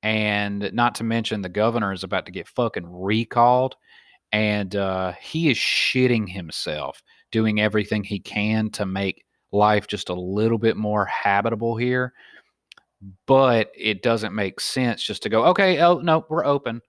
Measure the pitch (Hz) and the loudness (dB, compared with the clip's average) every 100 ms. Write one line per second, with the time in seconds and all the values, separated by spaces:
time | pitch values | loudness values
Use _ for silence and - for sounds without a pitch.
0 | 107 110 107 104 101 101 101 113 120 - | -2 0 0 0 -2 -4 -4 0 0 0
1 | 117 113 110 107 92 90 110 117 104 95 | -2 -2 -2 -4 -4 0 2 2 -2 -4
2 | 92 95 - 92 85 - 120 - 87 90 | -4 -4 -4 -12 -10 -2 -2 -2 -10 -8
3 | 95 110 117 - 120 123 131 - _ - | 0 0 0 4 4 4 2 -4 _ -20
4 | _ _ _ 107 107 104 98 101 98 92 | _ _ _ 0 0 0 -2 -4 -2 -2
5 | 92 87 - 160 165 117 - - - 131 | -4 -6 -8 -2 0 0 0 -2 -2 2
6 | 127 117 101 92 82 - - 76 69 - | 2 2 -2 -8 -10 -8 -6 -6 -8 -12
7 | _ _ _ 113 110 107 107 107 101 107 | _ _ _ 0 2 2 2 2 0 -2
8 | 98 101 - - 104 110 110 - 98 95 | -4 -8 -6 -4 -2 0 -2 -4 -4 -2
9 | 98 - _ _ _ 101 104 107 - 101 | -4 -6 _ _ _ 2 4 4 0 -8
10 | - 90 90 98 113 113 113 98 107 104 | -6 -6 -4 0 0 2 0 0 -2 0
11 | 98 - 104 98 107 110 117 113 123 127 | -2 -2 0 0 0 -2 -4 -2 0 0
12 | 127 _ - - _ _ _ - _ _ | -2 _ -20 -20 _ _ _ -20 _ _
13 | 98 95 - 135 135 117 107 - 110 101 | -20 -20 2 6 6 4 0 -4 -4 -2
14 | 123 117 107 104 98 92 - - 127 113 | 0 0 -2 -4 -4 -4 -6 -2 -2 -2
15 | - 101 - 110 127 185 190 175 170 175 | -6 -6 0 4 4 4 4 6 4 4
16 | 170 160 160 156 147 143 127 117 | 2 2 2 -2 0 0 0 -8